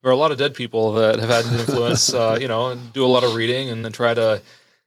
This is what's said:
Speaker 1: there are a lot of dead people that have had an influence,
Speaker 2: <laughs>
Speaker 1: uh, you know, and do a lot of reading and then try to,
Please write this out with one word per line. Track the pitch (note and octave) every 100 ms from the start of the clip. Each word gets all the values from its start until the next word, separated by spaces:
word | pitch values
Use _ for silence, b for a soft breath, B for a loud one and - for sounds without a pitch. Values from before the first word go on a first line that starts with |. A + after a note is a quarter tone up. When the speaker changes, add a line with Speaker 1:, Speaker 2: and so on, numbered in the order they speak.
Speaker 1:
there | C3
are |
a | C3
lot | D#3
of | C3+
dead | C#3+ -
people | A#2+ A2+ A2
that | A2 A2 A2+
have | A2+
had | A#2+ A#2
an | A#2+
influence, | A#2 C3+ A#2 B2+ -
Speaker 2:
<laughs> | C3
Speaker 1:
uh, | A2+ A2+
you | C3
know, | A2+ B2+
and | B2 A#2+
do | B2+ B2+
a |
lot | B2+
of | B2 A2+
reading | A2+ B2+ C3+
and | A2+ A2+
then |
try | G#2 A#2+ A#2
to, | A2+ G#2 b b b b